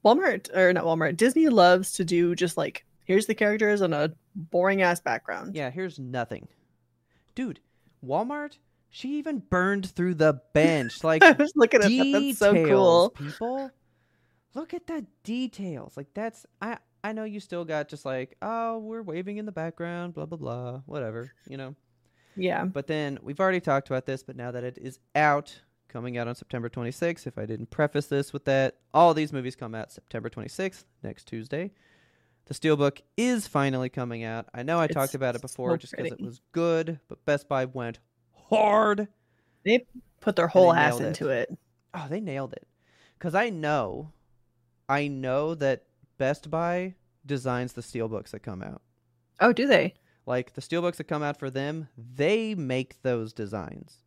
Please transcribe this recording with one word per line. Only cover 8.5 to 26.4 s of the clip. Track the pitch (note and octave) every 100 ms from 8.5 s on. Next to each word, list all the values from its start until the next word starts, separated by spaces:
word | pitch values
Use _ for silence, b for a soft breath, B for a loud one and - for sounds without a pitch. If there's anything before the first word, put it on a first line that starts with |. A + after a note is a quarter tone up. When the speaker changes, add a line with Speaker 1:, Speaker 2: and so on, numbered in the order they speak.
| _ _ _ _
Speaker 2:
she | - B3+ D4
even | D#4 C#4
burned | - F3+ F#3 G3+ F#3
through | - F3+
the | E3 D#3 C#3 _
bench. | D3+ D#3+ D#3 A#2 -
Speaker 1:
<laughs> |
Speaker 2:
Like, | D#3+ D#3+
Speaker 1:
I | E4
was | C#4 D4 D4+
looking | A3+ B3
at | G3+
that. | B3+ C4+
That's | D4 C#4+ A3
so | G3+
Speaker 2:
details, | G3 D#3
Speaker 1:
cool. | C3 F3+ E3+ F#3
Speaker 2:
people. | - C#3+ - A#3 C4 C4+ _ _ _ _ _ _ _ _
Look | C4 D#4+
at | F4 -
the | D#4+ G#3 _
details. | - A#3+ B3+ - F#3+ C#3 G#2 -
Like, | C#3+
that's, | G3+ A3+ A3+ _ _
I, | G#3+ A#3 _ _
I | G#3
know | A3
you | A3 G#3
still | - F3
got | E3 D3+ D3
just | C#3+
like, | C#3 C3 B2+ _
"Oh, | G3 A3+ A3+ A3+
we're | G#3+ A3+
waving | G3+ D#3+ F#3 G#3
in | G#3+
the |
background, | F3 E3 E3 E3+ F3 F3
blah, | D#3+ D3+
blah, | E3
blah," | C3+ A#2+ B2 C3 C3+
whatever, | D3 A#2 A2+ B2 _ -
you | C3+
know? | C3 C#3 _ _ _ _ _ -
Speaker 1:
Yeah. | F3+ E3+
Speaker 2:
But | F#3 E3 C#3+
then, | D#3 C#3+ C#3
we've | - C#3+
already | F#3+ F#3
talked | F3 C#3 -
about | B2+ C3+
this, | C3
but | - C3
now | B2
that | B2
it | B2 B2
is | C3 C3 _
out, | D3 D3+ D3 C#3+ - _ _ _
coming | A#2+ B2 A#2+
out | A#2
on |
September | B2